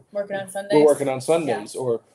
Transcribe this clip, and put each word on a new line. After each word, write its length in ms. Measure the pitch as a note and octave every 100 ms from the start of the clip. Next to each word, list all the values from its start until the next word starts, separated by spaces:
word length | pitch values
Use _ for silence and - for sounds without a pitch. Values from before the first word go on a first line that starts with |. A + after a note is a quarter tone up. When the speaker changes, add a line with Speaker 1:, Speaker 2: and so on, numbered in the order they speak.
| _
Speaker 1:
Working 240 | G3+ G3+ G3
on 100 | F#3+
Speaker 2:
we're 40 |
Speaker 1:
Sundays. 340 | G3 G3 D3+ D3+
Speaker 2:
working 220 | C#3 C#3
on 60 |
Speaker 1:
Yeah. 40 | C3
Speaker 2:
Sundays, 560 | B2+ E3+ C#3+ G#2+ G#2+
or, 260 | - B2+ A2+ _